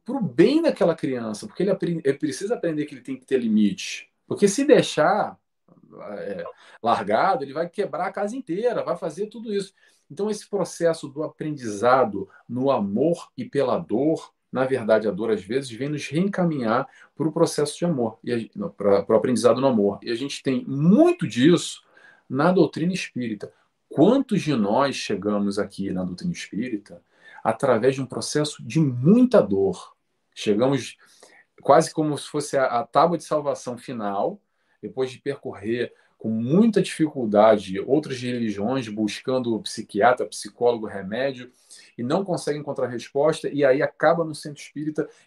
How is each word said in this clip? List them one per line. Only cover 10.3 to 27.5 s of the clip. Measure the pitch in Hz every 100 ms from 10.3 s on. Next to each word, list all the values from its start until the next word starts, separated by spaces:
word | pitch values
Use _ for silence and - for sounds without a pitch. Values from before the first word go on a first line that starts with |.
| 202 -
processo | 202 170 - 165 160 139
do | 139
aprendizado | 156 - 151 143 117 101 120 131 113 98 95 _ -
no | 120 135
amor | 123 101 107 156 170 - -
e | -
pela | 139 131 101
dor, | 82 107 151 156 - _ _
na | 120 131
verdade, | 131 110 110 107
a |
dor, | 92 113
às | 104
vezes, | 95 131 131
vem | 113 143
nos | 147 -
reencaminhar | 151 202 196 175 147 113 113 - - - -
pro | 147
processo | 165 160 - 143 -
de | 175
amor, | 139 113 -
e | -
a | 120
gen-, | 107 101
não, | 101
pra, | - 101 98
pro | - 113
aprendizado | 127 113 117 123
no | 135
amor. | 113 101 98
E | 120
a | 117
gente | 139 -
tem | 139 127 131
muito | 135 160 240 349 349 139
disso | 107 151 165 - - _ _ - _ -
na | 127 165
doutrina | 185 156 135 170
espírita. | 185 - 123 120 104 - _ _ _ -
Quantos | - 175 269 - 196
de | 147 127
nós | 101 117 139 -
chegamos | - 101 101 104 101 101
aqui | 98 - 98
na | 90
doutrina | 92 90 90
espírita | - - 92 123 104 - 87 _ _ - -
através | -